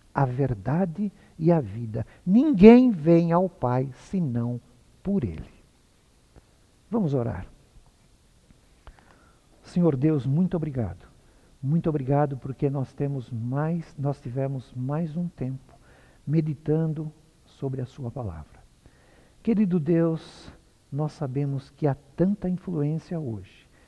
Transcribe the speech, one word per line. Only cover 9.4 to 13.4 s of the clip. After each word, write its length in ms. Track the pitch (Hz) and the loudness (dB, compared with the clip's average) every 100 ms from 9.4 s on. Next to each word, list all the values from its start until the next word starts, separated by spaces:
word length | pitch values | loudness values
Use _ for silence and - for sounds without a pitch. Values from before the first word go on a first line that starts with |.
| _ _ | _ _
Senhor 340 | - 180 170 135 | -6 0 2 2
Deus, 300 | 156 151 131 | 2 0 0
muito 300 | 147 185 175 | 0 0 -2
obrigado. 520 | 156 131 101 90 - - _ _ _ _ | -4 -4 -6 -8 -18 -20 _ _ _ _
Muito 280 | 135 160 165 | -2 -2 0
obrigado 480 | 151 127 143 147 139 | -2 0 0 0 -4
porque 320 | 135 127 143 | -10 -4 -2
nós 240 | 139 127 | -2 -6
temos 380 | - 143 139 117 | -6 -6 -6 -8
mais, 640 | 117 | -8